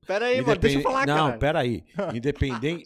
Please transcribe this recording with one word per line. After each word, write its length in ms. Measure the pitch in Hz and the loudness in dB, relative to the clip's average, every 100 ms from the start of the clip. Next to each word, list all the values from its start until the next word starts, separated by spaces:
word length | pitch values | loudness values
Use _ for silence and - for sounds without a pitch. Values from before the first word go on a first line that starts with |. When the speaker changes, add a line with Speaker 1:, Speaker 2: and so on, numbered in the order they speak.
| - | -4
Speaker 1:
Pera 200 | 196 247 | -2 0
aí, 160 | 254 | 0
mano, 160 | 262 - | 2 2
deixa 160 | 165 277 | 4 2
eu 40 | |
Speaker 2:
Indepen-, 20 | |
Speaker 1:
falar, 240 | 285 262 269 | 0 0 2
Speaker 2:
não, 200 | 151 151 | 2 2
Speaker 1:
cara. 100 | 113 | 0
Speaker 2:
pera 220 | 139 160 | 0 0
aí. 240 | 123 107 - - | 0 -2 -6 -8
Speaker 1:
<laughs> 160 | 185 | -6
Speaker 2:
Independen-, 720 | 117 131 143 143 117 139 170 | -4 -4 -2 -2 -2 -4 -4